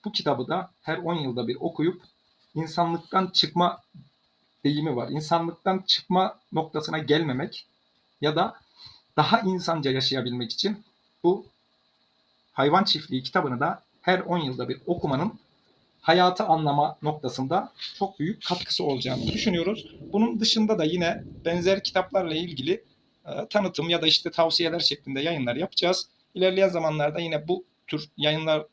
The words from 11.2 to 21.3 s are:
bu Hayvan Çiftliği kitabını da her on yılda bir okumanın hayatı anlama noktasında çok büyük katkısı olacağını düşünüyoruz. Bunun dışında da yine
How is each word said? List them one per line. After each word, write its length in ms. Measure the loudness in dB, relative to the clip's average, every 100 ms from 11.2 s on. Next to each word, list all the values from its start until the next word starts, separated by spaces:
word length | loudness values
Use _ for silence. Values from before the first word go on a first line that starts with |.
bu 220 | 2 2 -4 _ _ _ _ _ _ _ _ _ _ 0
Hayvan 280 | 4 4
Çiftliği 380 | 2 -2 -2 -6
kitabını 380 | -2 -2 -2 -2
da 220 | -2 -4 _ _
her 180 | 0 0
on 180 | 2 -2
yılda 300 | -2 -4 -6
bir 100 | -6 -4
okumanın 540 | -2 0 0 -2 -6 _ _ _ _ _ _
hayatı 440 | 2 6 6 4
anlama 540 | 2 2 2 2 0 0
noktasında 720 | -4 -4 -6 -4 -2 -2 -2 -12 -16 -4
çok 200 | -6 -2
büyük 260 | -6 -4
katkısı 400 | -4 -4 -4 -2
olacağını 420 | -2 -2 -2 -2 -2
düşünüyoruz. 680 | -2 0 0 0 -4 -8 -18 -4
Bunun 280 | 2 2 2
dışında 380 | 0 2 2 2
da 60 |
yine 380 | 2 2 0 -2 -8